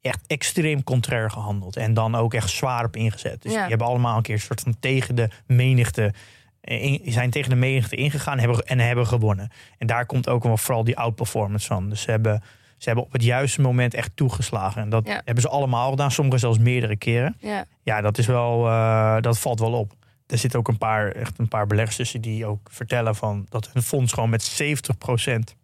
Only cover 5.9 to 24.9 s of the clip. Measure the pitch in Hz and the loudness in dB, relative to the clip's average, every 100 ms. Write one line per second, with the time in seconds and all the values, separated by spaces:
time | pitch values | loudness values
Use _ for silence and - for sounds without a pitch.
5.9 | - 107 101 - - _ _ - 117 139 | 2 0 0 -12 -20 _ _ -8 -4 -2
6.9 | - 156 120 123 147 127 123 127 131 101 | -2 0 0 2 0 2 2 4 2 0
7.9 | - 143 143 143 135 120 117 - 127 117 | -2 -2 -2 -4 0 2 0 0 0 2
8.9 | 123 113 120 110 98 104 - - _ 113 | 2 2 2 2 0 -4 -14 -20 _ -2
9.9 | 117 123 131 123 123 120 110 - 120 113 | -2 0 -2 0 0 2 0 0 0 0
10.9 | - 117 107 113 113 101 104 - 101 98 | 0 -4 -4 -4 -2 -2 -4 -2 -4 -4
11.9 | 104 - 110 110 107 - - _ _ - | -6 -2 0 2 0 -4 -20 _ _ -4
12.9 | 117 - 131 117 123 139 - 135 123 123 | -2 -2 0 2 2 0 2 2 4 2
13.9 | 120 - - 135 - 127 110 95 101 107 | 0 -8 0 0 0 -4 -2 -2 -4 0
14.9 | 113 110 101 - 117 147 143 135 120 131 | 0 0 -4 -2 0 0 0 0 0 0
15.9 | 135 143 127 139 127 120 113 117 123 113 | 0 0 2 2 2 4 4 4 4 0
16.9 | 107 - 117 139 226 214 202 - _ - | -2 0 0 0 -2 -6 -6 -8 _ -4
17.9 | 107 104 107 113 123 120 117 117 113 113 | 0 0 0 2 2 2 2 2 4 4
18.9 | 110 110 110 117 110 - 113 113 120 104 | 4 4 4 2 0 0 0 0 0 -4
19.9 | _ _ _ _ 120 127 120 110 110 110 | _ _ _ _ -2 0 0 0 0 0
20.9 | 107 104 - - - 113 113 104 104 110 | 0 0 -4 -8 -4 -2 0 2 2 0
21.9 | - 113 123 113 110 110 104 - - 113 | -2 -4 -4 -6 -6 -4 -6 -10 -14 -4
22.9 | 123 113 104 110 101 95 113 104 127 117 | 0 0 0 -2 -4 -4 -8 -4 -4 0
23.9 | 147 123 - 113 113 - - 147 147 - | 0 0 0 0 0 -2 -4 -2 -2 -2